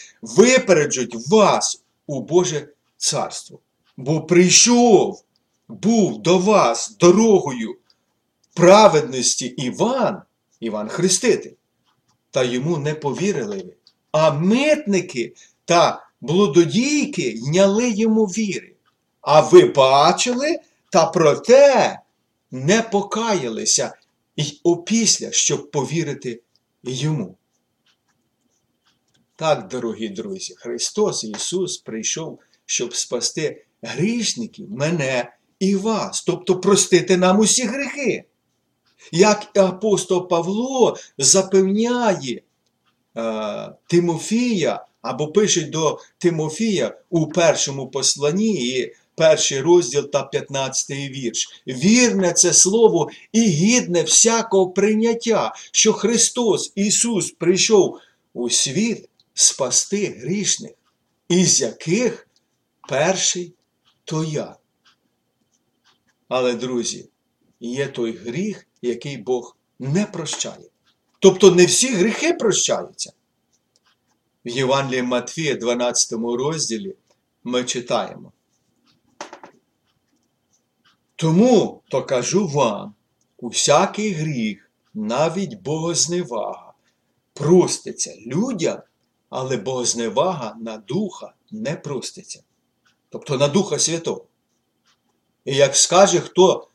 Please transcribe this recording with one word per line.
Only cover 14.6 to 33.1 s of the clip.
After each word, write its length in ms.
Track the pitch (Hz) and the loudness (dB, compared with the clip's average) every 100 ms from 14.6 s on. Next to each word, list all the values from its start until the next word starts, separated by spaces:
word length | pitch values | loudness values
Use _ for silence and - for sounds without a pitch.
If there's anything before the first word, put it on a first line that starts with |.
| 302 294 208 196 180 123 110 - _ _ | 2 0 0 -2 -2 -6 -8 -10 _ _
та 440 | - 170 143 - - _ | 0 2 2 0 -12 _
блудодійки 1000 | - 175 202 165 160 165 269 302 247 - | -2 2 4 4 4 2 0 0 -2 -4
йняли 680 | 131 110 135 175 196 208 247 | -6 -6 -2 2 2 2 0
йому 340 | 202 226 220 | 0 0 2
віри. 480 | 208 196 208 165 - _ _ _ _ _ | 0 -2 -4 -6 -10 _ _ _ _ _
А 200 | 139 151 | 2 4
ви 240 | 147 180 | 8 8
бачили, 920 | 180 - 131 139 160 185 247 247 294 349 - _ _ | 8 6 4 6 4 2 -2 -2 -2 -4 -8 _ _
та 160 | - 160 | 2 2
проте 920 | 170 156 139 - 262 285 254 131 - _ _ _ _ _ | 4 2 2 6 8 8 6 0 -4 _ _ _ _ _
не 320 | 127 135 220 | -6 0 0
покаялися 1120 | 220 202 - 214 226 196 123 110 107 - 120 - _ _ _ - | 0 -4 -4 -4 -2 -4 -4 -6 -2 -2 -2 -10 _ _ _ -8
й 240 | 147 - | -8 -2
опісля, 680 | 175 170 - 226 220 - 160 | 0 0 0 -2 0 -2 -2
щоб 380 | - - 143 - | -2 -2 -2 -6
повірити 720 | 147 123 160 143 123 127 113 _ _ _ _ | -6 -4 -4 -6 -8 -10 -12 _ _ _ _
йому. 540 | 123 131 151 151 92 92 _ _ _ _ _ _ _ _ _ _ _ _ _ _ _ _ _ _ _ - | -12 -6 -4 -4 -6 -14 _ _ _ _ _ _ _ _ _ _ _ _ _ _ _ _ _ _ _ -4
Так, 320 | 160 139 98 | 0 0 -2
дорогі 400 | 127 117 104 110 | -6 -6 -6 -8
друзі, 460 | 98 101 95 - | -8 -10 -10 -14
Христос 680 | - 120 120 - - 208 - | -14 -10 -8 -6 -2 -2 -2
Ісус 540 | 113 101 - 180 180 - | -8 -10 -6 -6 -6 -8
прийшов, 600 | - 110 110 156 160 - _ _ - | -12 -8 -6 -6 -8 -16 _ _ -8
щоб 280 | - 120 | -6 -6
спасти 720 | - - | -8 -6